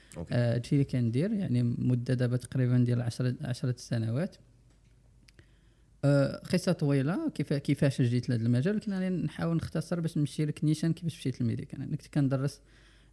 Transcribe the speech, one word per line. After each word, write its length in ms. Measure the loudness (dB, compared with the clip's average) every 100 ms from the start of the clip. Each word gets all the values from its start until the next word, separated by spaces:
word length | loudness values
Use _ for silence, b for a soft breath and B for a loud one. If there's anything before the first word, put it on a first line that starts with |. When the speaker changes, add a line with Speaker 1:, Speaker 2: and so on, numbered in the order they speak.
| B -12
Speaker 1:
أوكي. 160 | -2
Speaker 2:
آه، 220 | 0 2 0
هادشي 200 | 2 2
اللي 100 | 2
كندير، 460 | 2 0 0 0
يعني 320 | -2 0 0
مدة 500 | 0 0 0 0 0
دابا 240 | 0 0 -2
تقريبًا 400 | -2 0 2 4
ديال 240 | 4 2
عشرة، 340 | -2 -2 -4 -2
عشرة 340 | -6 -4 -4 -4
سنوات. 580 | -4 -4 -2 -2 -4 -8 -20 -20 _ _ _ _ -20 -20 -20 -20 b b b b b _ 4
آه، 360 | 4 4 -2 -2
قصة 180 | -2 0
طويلة 580 | 0 2 2 2 0 -2
كيف-، 240 | -4 -2
كيفاش 480 | -2 0 2 2 2
جيت 280 | 2 2 0
لهذا 140 | 0
المجال، 300 | 2 2 2
ولكن 200 | -2 -2
أنا 160 | -2 -2
نحاول 460 | -2 -4 -2 -2 0
نختصر 440 | -2 -6 -4 -4
باش 180 | -2 0
نمشي 280 | -2 0 -4
لك 180 | 0
نيشان 300 | 0 2 0
كيفاش 240 | 0 -4 -4
مشيت 240 | -6 -2
لميريكان. 400 | -2 -2 -6 -10
أنا 140 | -6 -6
كنت 120 | -4
كندرس 540 | 0 0 0 -2 -6 b b b b b